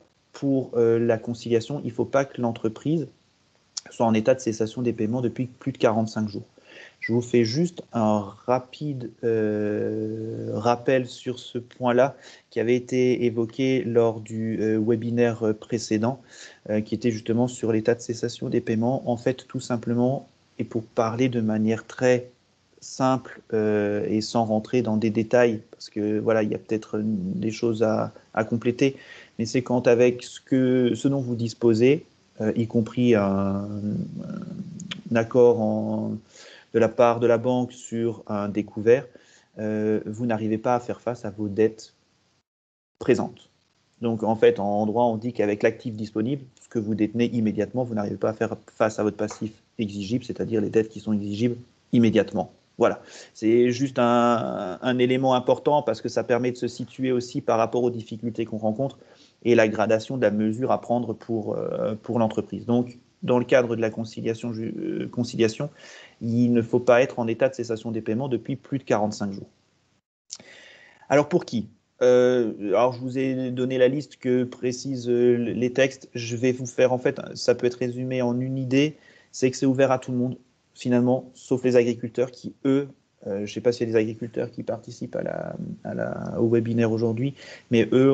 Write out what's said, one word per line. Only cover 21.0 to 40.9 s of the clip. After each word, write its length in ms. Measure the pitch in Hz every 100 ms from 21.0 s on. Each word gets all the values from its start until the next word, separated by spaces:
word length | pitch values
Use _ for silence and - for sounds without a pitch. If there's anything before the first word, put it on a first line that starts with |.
| 113 117 131
de 140 | 120
manière 440 | 110 110 107 110 -
très 440 | - 127 123 123 _ _ _ _ _
simple, 640 | - - 131 131 - - -
euh, 540 | 110 107 107 104 104 101
et 140 | 107
sans 240 | 107 120 110
rentrer 340 | 107 110 127
dans 160 | 110 107
des 140 | 110
détails, 500 | 110 110 123 120 110 -
parce 180 | - -
que 280 | 107 104 107
voilà, 220 | 113 110
il 80 | 107
y 40 |
a 40 | 113
peut-être 400 | - 107 - 107
des 480 | 107 104 90 - 113
choses 320 | 110 117 110
à, 320 | 110 110 110 - _
à 120 | -
compléter, 520 | 113 120 123 120 139 135 - - - -
mais 60 |
c'est 180 | 113 131
quand 240 | 123 123 123
avec 360 | 117 123 123
ce 180 | - -
que, 540 | - 131 127 127 120
ce 120 | 113 139
dont 140 | 139
vous 160 | 123 113
disposez, 720 | 117 - 117 110 123 160 - _ _ -
euh, 100 | 110 117
y 100 | 113
compris 480 | 120 110 - 123
un, 540 | 110 98 98 98 98 101 104 104 113 - - 87 - - - - - - - -
un 20 |
accord 460 | 113 113 127 120 120
en, 560 | 107 110 107 110 110 107 - - - - _
de 60 | 113
la 80 | 110
part 320 | 113 120 117
de 80 | 120
la 100 | 113
banque 340 | 127 127 120
sur 520 | - - 117 117 110 -
un 220 | 104 104
découvert, 580 | 101 101 113 110 131 - - _ _ _ -
euh, 400 | 107 107 107 107
vous 220 | - 107 120
n'arrivez 320 | 107 110 110
pas 160 | 123
à 60 | 120
faire 200 | 120